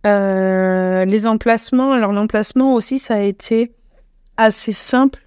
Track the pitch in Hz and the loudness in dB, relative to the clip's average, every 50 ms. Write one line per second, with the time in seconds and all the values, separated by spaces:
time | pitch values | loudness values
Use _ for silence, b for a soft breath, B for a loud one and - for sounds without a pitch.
0 | - 208 208 202 196 196 190 190 190 190 190 185 185 185 185 185 185 185 185 185 | 2 2 2 2 2 0 0 0 0 0 2 2 0 0 0 0 0 0 0 0
1 | 185 190 202 220 208 226 220 220 - 233 226 226 - - - 254 262 269 269 247 | 0 0 0 0 0 0 -2 0 2 0 0 0 0 -2 0 0 2 2 2 0
2 | 220 196 202 202 208 214 - 214 214 - - 254 262 269 262 233 208 - 262 269 | 0 0 0 -2 -2 -2 -2 -2 -4 -2 0 0 2 2 2 0 0 -2 -6 -6
3 | - - 233 208 202 202 196 _ - - 226 226 240 240 _ _ _ _ _ _ | -4 -2 -2 0 0 -2 -4 _ -4 -2 0 0 0 -2 _ _ _ _ _ _
4 | _ _ _ _ _ _ _ - 226 220 208 - - - 208 - - - - 254 | _ _ _ _ _ _ _ 2 2 2 2 0 -6 -8 -6 -6 -4 0 2 2
5 | 269 269 - - _ | 2 2 0 -4 _